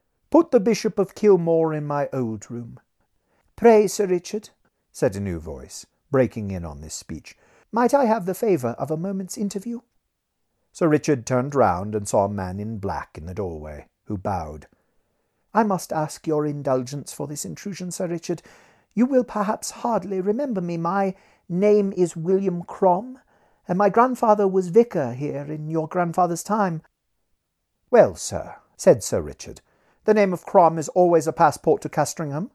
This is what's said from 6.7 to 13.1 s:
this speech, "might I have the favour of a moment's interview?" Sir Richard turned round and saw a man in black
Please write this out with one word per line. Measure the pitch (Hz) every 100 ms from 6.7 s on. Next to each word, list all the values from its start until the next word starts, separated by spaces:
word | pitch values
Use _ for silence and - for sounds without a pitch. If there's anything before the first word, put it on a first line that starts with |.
| 71
this | 78
speech, | - - 80 - - _ _ _
"might | 233 240
I | 285 233
have | 226 180
the |
favour | 180 226 160 120 117
of | 139
a | 156
moment's | 190 196 185 -
interview?" | 202 202 233 233 _ _ _ _ _ _ _ _ _
Sir | - 170
Richard | 151 - 135 113
turned | 127 139 143
round | 104 90 104 107
and | 101
saw | 110 101
a |
man | 101 92 98
in | 107 110
black | 98 76 -